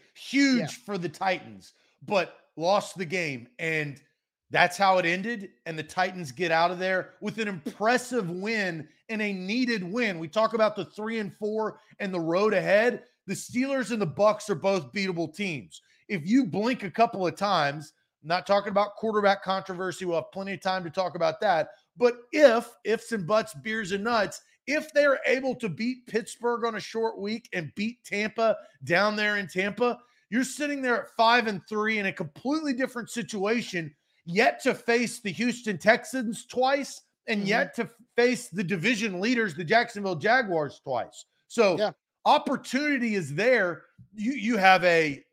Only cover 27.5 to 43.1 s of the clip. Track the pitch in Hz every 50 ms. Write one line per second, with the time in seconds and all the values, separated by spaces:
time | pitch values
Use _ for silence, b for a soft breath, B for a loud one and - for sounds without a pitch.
27.5 | - 180 160 135 - - 208 226 240 - - - 196 202 214 214 - - 226 220
28.5 | 202 B B B B B 131 123 170 180 202 214 214 214 214 208 208 202 196 151
29.5 | - 180 190 208 202 208 247 240 226 240 b b b b b b 190 247 262 262
30.5 | - - 302 285 285 277 262 247 233 202 175 - _ - 226 226 240 247 220 220
31.5 | 208 175 - - 214 214 214 220 220 214 196 190 - - 180 147 - - - 247
32.5 | 294 320 311 294 262 233 262 254 - 240 208 - - 233 220 - - 202 190 208
33.5 | 233 240 196 - 185 175 160 147 - _ _ _ _ _ _ 165 170 202 247 294
34.5 | 294 - - 262 202 - - - 233 240 240 - - - - 202 165 160 233 247
35.5 | 233 - - 214 196 151 - 208 240 240 - - - 262 233 220 208 - - -
36.5 | - 233 254 262 285 285 269 - - - - _ _ _ _ - 226 208 185 196
37.5 | 214 247 285 277 - 233 220 151 - _ _ _ _ - 240 247 247 - - -
38.5 | 160 190 202 160 202 170 151 226 254 185 226 214 185 175 196 240 254 233 220 202
39.5 | 139 156 180 147 240 233 240 233 - 202 202 190 180 147 143 214 240 262 247 190
40.5 | 170 160 147 139 - - _ 139 127 117 95 - - - - _ _ _ _ _
41.5 | - 240 220 196 170 156 214 190 - _ _ _ _ _ - 208 262 294 294 -
42.5 | 269 - - - - 269 302 294 285 254 240 226